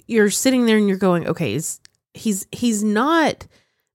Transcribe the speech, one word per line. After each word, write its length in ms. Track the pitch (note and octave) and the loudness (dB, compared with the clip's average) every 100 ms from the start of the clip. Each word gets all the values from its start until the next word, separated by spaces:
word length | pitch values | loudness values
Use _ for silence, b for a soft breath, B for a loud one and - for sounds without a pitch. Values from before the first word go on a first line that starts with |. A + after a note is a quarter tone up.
| - | -4
you're 220 | A3+ G#3 | 0 2
sitting 360 | - C4 B3+ A#3 | 2 0 2 2
there 120 | G#3+ | 2
and 100 | G3+ | 2
you're 100 | F#3 | 2
going, 300 | F#3+ F3 - | 2 0 -2
"Okay, 260 | E3 C#3+ A#2+ | -4 -4 -4
is, 260 | - - - _ _ | -6 -12 -18 _ _
he's, 340 | - A3+ F#3+ - | -8 -4 -4 -6
he's 300 | - A#3+ G#3 | -4 -2 -2
not 640 | G#3+ G#3 C#4 E4 C#4+ - - _ _ _ _ | 0 0 2 2 0 -2 -12 _ _ _ _